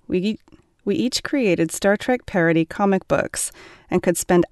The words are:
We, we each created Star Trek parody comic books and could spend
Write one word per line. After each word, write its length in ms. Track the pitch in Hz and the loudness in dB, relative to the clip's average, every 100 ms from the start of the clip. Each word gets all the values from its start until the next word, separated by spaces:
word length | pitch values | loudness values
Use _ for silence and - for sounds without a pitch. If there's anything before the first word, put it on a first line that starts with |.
| - | -6
We, 320 | 185 202 208 _ - _ _ 202 | -2 -2 -6 _ -20 _ _ -4
we 100 | - | -2
each 260 | 240 - | -2 -4
created 500 | - 285 220 165 165 | -4 0 2 2 0
Star 260 | - 196 202 | 0 0 2
Trek 280 | - 247 - | 0 -4 -2
parody 380 | 190 165 165 | 0 2 2
comic 440 | 165 - 202 190 - | 0 0 0 0 0
books 420 | - - - - - - - - | -2 -2 -6 -8 -10 -20 -20 -4
and 100 | 180 | -2
could 160 | 180 170 | 0 0
spend 280 | - 175 - | 2 2 2